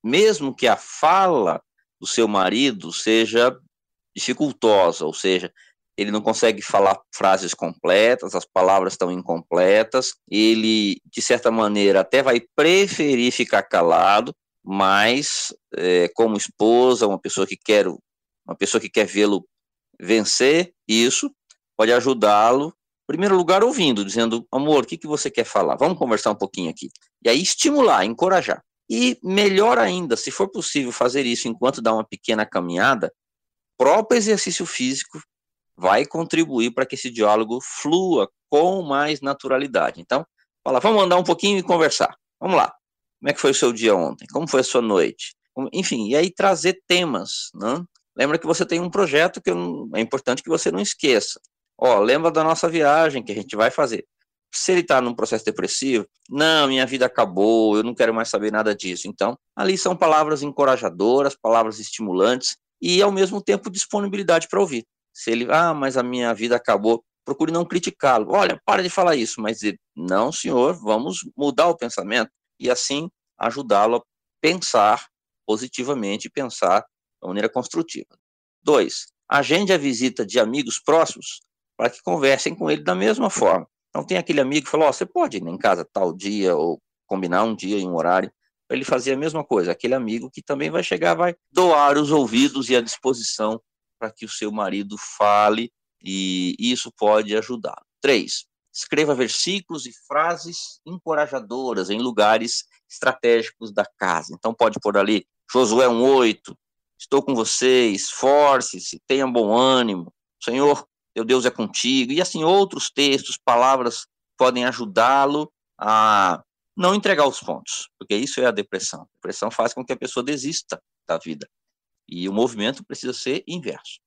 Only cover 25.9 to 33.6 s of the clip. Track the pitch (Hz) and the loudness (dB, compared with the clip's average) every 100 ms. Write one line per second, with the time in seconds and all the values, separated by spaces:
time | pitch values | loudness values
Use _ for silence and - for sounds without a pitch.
25.9 | 151 135 107 113 107 98 - 85 - 69 | 0 -2 0 0 -2 -6 -6 -8 -8 -16
26.9 | _ _ _ 117 135 185 - 320 294 233 | _ _ _ 0 2 0 0 0 4 4
27.9 | 120 98 117 180 185 - - _ _ _ | 4 0 -2 2 2 0 -6 _ _ _
28.9 | 220 247 240 180 196 208 190 220 240 214 | 0 0 0 -2 0 2 4 4 2 2
29.9 | 180 165 113 - - 190 - - 147 123 | -2 -4 -4 -4 -4 -4 -4 -4 -4 -4
30.9 | 117 123 135 127 117 123 113 123 120 113 | -2 0 0 -2 -2 -4 -2 -2 0 0
31.9 | 110 110 - - 107 107 98 87 85 120 | 0 -4 -8 -4 -2 -2 -4 -4 0 0
32.9 | 123 - _ _ _ _ _ | 0 -4 _ _ _ _ _